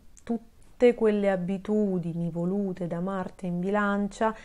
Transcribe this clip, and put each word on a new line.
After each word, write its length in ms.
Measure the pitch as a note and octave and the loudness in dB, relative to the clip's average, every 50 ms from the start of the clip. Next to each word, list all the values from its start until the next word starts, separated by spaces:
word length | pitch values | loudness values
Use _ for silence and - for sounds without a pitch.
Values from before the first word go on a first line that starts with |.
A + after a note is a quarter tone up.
| - - - - - | -18 -20 -20 -12 -6
tutte 680 | - A#3 A3+ - - - - - - - - B3+ A#3+ A#3 | -6 -6 -6 -6 -10 -20 -20 -20 -20 0 4 6 6 6
quelle 380 | A#3+ A3+ G#3+ G#3 G#3 G3+ G3+ | 6 4 2 2 4 2 2
abitudini 960 | G3 F#3 F3 F3 G3 F#3+ F#3+ - G#3+ G#3+ G#3+ G3+ F#3 F3+ E3 E3+ E3 E3+ E3+ E3+ | 2 0 0 -2 -4 -4 -2 0 2 2 2 2 0 0 -2 -2 -4 -4 -4 -4
volute 540 | D#3+ E3+ E3+ F3 F#3+ G#3 G3+ F#3+ F#3 F#3 F3+ | -2 -2 -2 0 0 0 -2 -2 -4 -4 -6
da 140 | E3 E3+ E3+ | -4 -4 -4
Marte 460 | F3 F#3+ G3 F#3+ F#3 - - - - | -4 -4 -4 -4 -6 -6 -8 -8 -6
in 160 | F3+ F3 F3 | -4 -4 -2
Bilancia 720 | F3+ F#3+ G3+ G#3 G#3 G3+ G3+ G3+ G3+ G3 - - A3+ A3 G#3+ - - | -2 0 0 2 2 2 0 0 -2 -2 -2 -2 -2 -2 -2 -4 -10